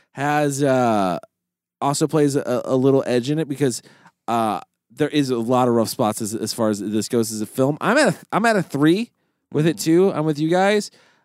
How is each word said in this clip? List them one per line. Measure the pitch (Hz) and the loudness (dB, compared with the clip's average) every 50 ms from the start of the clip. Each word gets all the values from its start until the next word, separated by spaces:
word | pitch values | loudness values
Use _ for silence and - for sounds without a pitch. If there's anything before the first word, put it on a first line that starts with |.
| _ _ - | _ _ -8
has, | 131 143 147 147 151 147 143 139 135 143 | -6 -2 0 0 0 0 0 0 0 2
uh, | 135 131 127 123 117 110 104 95 90 82 - - _ _ _ _ _ _ _ _ _ _ - | 2 2 4 4 2 2 2 0 0 -2 -4 -8 _ _ _ _ _ _ _ _ _ _ -6
also | 120 143 143 - 160 | -4 -2 0 0 -2
plays | 143 156 156 147 143 131 | 0 2 2 2 2 2
a, | 143 - - 123 120 - | 0 -2 -2 -4 -4 -2
a | - 131 | 0 0
little | 131 127 139 135 135 - | 2 4 4 4 4 2
edge | - 123 123 120 135 | 2 0 0 0 0
in | 151 160 | -2 -4
it | 156 | -2
because, | 135 143 123 143 131 110 - _ - - _ _ - _ _ - | -4 -2 -2 -2 -2 -2 -4 _ -18 -20 _ _ -20 _ _ -6
uh, | - 117 117 113 107 98 78 - _ _ _ _ _ | -4 -2 0 0 -2 -2 -4 -8 _ _ _ _ _
there | - - 151 143 | -4 -4 -4 0
is | 143 147 139 127 | 0 0 0 0
a | 127 | -2
lot | 117 113 120 127 123 127 123 | -2 0 2 2 4 4 4
of | 117 | 4
rough | 117 110 | 2 2
spots | 95 - - 120 107 104 - | 0 -2 -2 -2 -2 -2 -4
as, | 117 98 113 | -6 -6 -6
as | - 110 104 - | -6 -6 -6 -4
far | - 113 107 | -2 0 0
as | 104 101 | 0 -2
this | 92 104 104 110 98 | -4 -4 -2 -4 -2
goes | - 127 117 110 110 | -2 -2 -2 -2 -2
as | 110 107 | -4 -8
a | 107 | -8
film. | - - - 131 135 151 - | -8 -2 -2 0 0 0 -2
I'm | - 175 233 | -2 0 2
at | 302 285 202 147 | 2 2 0 -2
a, | - - - - | -4 -10 -4 -4
I'm | 175 226 | 0 0
at | 233 214 | 2 0
a | 190 170 | 0 -2
three | - - 139 151 160 175 208 233 - _ _ _ _ _ _ _ _ | -4 -2 0 2 2 2 2 -2 -8 _ _ _ _ _ _ _ _
with | - 147 151 | -4 0 0
it | 170 151 | 0 -2
too. | - - 160 165 175 190 196 - | -2 0 2 4 4 4 2 0
I'm | 147 151 | 0 -2
with | 156 151 143 | -2 -2 -2
you | 156 160 | -2 0
guys. | 175 180 190 202 214 208 202 - _ _ _ _ _ _ | 0 2 2 2 0 0 -2 -6 _ _ _ _ _ _